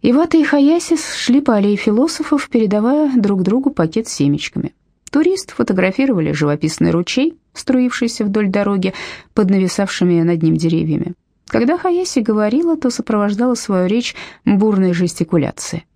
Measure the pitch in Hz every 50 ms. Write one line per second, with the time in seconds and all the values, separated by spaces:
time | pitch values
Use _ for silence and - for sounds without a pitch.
0 | - 233 247 277 339 339 - 330 294 - - 294 277 285 320 339 - - 330 311
1 | - - - - - - 240 285 277 277 233 208 202 202 208 202 - 226 208 220
2 | 269 330 - - 311 - - - - - - 240 220 196 202 208 214 240 269 302
3 | 302 285 262 247 202 202 202 190 180 185 208 254 262 277 - - 170 160 160 226
4 | 226 - - - 143 143 143 - - - - - - - _ _ _ _ _ _
5 | _ - - 285 311 349 381 381 - - - - 233 - 202 185 180 190 190 -
6 | 269 269 240 180 156 151 147 147 147 147 147 151 - 156 160 - 165 170 165 170
7 | 175 - - 254 269 330 330 _ _ _ _ - - - 254 254 254 247 240 -
8 | - 233 - - 220 208 196 214 214 196 190 208 202 202 202 190 180 185 185 -
9 | - - - - - _ _ - 214 185 196 196 190 180 - - 202 190 - -
10 | 180 180 175 170 165 170 175 165 160 160 160 160 160 165 165 160 165 160 151 -
11 | - 170 180 _ _ _ _ _ _ - - 226 240 240 330 349 - 381 349 349
12 | 370 339 - 269 220 220 220 214 214 208 220 285 339 339 330 311 - 254 240 -
13 | - - 220 208 202 208 202 196 240 254 247 226 - - 202 185 180 185 208 240
14 | 240 - - - - - - _ _ - 202 190 208 220 208 190 190 180 175 170
15 | 180 175 - - 170 - - 170 135 123 - - - - - 160 - _ _